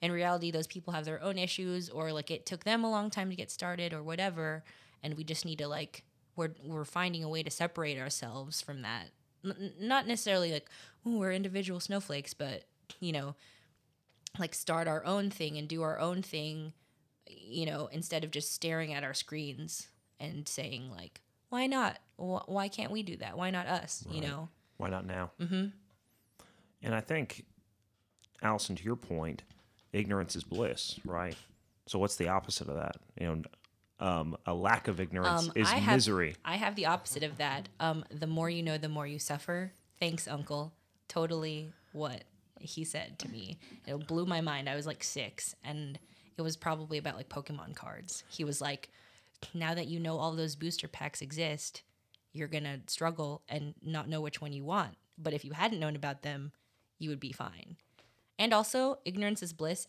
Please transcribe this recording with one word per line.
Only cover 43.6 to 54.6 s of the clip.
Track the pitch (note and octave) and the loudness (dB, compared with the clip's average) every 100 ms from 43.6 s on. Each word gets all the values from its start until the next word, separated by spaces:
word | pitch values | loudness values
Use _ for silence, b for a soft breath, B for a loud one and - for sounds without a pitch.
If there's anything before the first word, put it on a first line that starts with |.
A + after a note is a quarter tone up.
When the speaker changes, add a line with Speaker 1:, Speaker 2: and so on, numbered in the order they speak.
| B B - | B B -6
Speaker 1:
It | D3 D3+ | -6 0
blew | E3 F3+ | 2 4
my | E3 | 2
mind. | D#3+ C#3+ C#3 | 2 0 0
I | C#3+ | -2
was, | D3+ | -2
like, | - | -4
six, | - D3 A2 - - - | -4 -2 -4 -4 -6 -6
and | C3 D3+ C#3+ C3+ b b b - | -6 -6 -6 -8 b b b -2
it | |
was | D#3+ D#3+ | -2 0
probably | E3 D#3 D#3 D3+ | 0 -2 -2 -2
about, | C#3+ - | -2 -6
like, | - | -6
Pokemon | C#3+ C#3+ D3 D#3+ D3 | -8 -6 -8 -8 -10
cards. | - - - - - | -10 -10 -8 -10 -8
He | - | -4
was | D3 C#3+ | -2 0
like, | C#3+ C#3+ - b b b b _ - | -2 -4 -8 b b b b _ -8
"Now | E3+ D#3+ E3+ | -2 2 2
that | D#3+ | 0
you | E3+ | 0
know | D#3+ D#3+ | 0 2
all | D#3+ D#3+ | 2 2
those | D#3+ C#3+ | 0 0
booster | E3 E3+ D#3 | -2 -2 -4
packs | - D3 - | -4 -4 -4
exist, | C#3 D#3 D#3+ D3+ - - - _ _ - _ | -6 -2 0 0 -6 -8 -16 _ _ -20 _
you're | D3+ D3+ | -6 -2
gonna | D#3 D3 C#3 - | -2 -2 -6 -6
struggle | - E3 E3 D3 D3 - | 0 2 2 -2 -4 -4
and | D3 D3 - | -4 -4 -6
not | D#3 D#3+ D3 | -4 -2 0
know | D#3 | 0
which | D3+ - | -2 -4
one | D3+ | -6
you | C#3 | -4